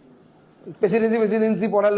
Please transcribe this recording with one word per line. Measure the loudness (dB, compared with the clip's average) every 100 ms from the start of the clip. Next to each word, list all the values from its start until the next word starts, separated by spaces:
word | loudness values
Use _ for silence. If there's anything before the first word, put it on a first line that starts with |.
| -20 -20 -20 _ _ -20 -20 -4
প্রেসিডেন্সি, | 0 0 0 0
প্রেসিডেন্সি | 0 0 0 0 -2
পড়া | 0 0